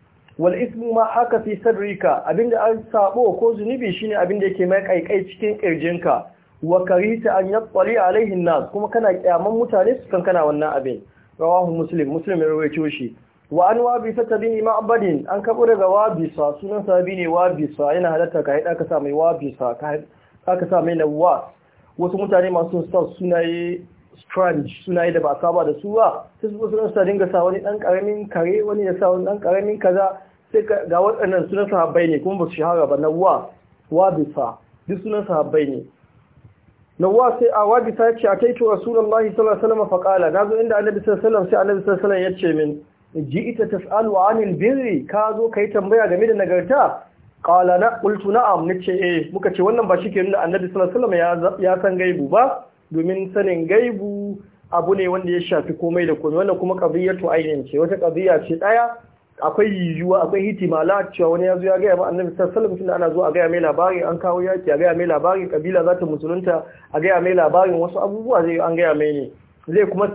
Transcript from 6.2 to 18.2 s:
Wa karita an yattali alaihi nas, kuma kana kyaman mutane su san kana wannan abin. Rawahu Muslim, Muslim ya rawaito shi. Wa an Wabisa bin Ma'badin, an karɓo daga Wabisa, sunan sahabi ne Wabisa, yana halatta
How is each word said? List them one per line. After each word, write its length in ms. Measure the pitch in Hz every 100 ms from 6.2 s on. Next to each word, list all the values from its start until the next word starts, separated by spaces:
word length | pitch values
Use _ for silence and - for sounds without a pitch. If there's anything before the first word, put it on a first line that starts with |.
| - _ _ _
Wa 240 | 160 180 185
karita 500 | 180 214 226 226 190
an 100 | 190
yattali 480 | 214 220 196 185 226
alaihi 380 | 185 214 220 185
nas, 340 | 170 151 -
kuma 160 | 202 208
kana 240 | 233 214
kyaman 400 | 180 180 170 196 226
mutane 400 | 240 208 214 254
su 60 | -
san 100 | 185
kana 220 | 185 180 151
wannan 260 | 151 156 -
abin. 260 | 131 107 - _ _ -
Rawahu 360 | 160 180 180 165
Muslim, 320 | 160 170 139
Muslim 300 | 160 196 175
ya 80 | 156
rawaito 420 | 156 151 151 151
shi. 260 | 143 120 - _ _ _
Wa 180 | 156 180
an 80 | 233
Wabisa 480 | 240 240 220 240 226 214
bin 240 | 226 220
Ma'badin, 600 | 220 214 220 233 196 143 -
an 120 | 202
karɓo 240 | 208 226 233
daga 180 | 208 185
Wabisa, 680 | 202 214 165 160 - 147 147
sunan 240 | 196 208 196
sahabi 300 | 180 180 190
ne 120 | 165
Wabisa, 640 | 175 180 151 151 151 147
yana 160 | 175 170
halatta 320 | 160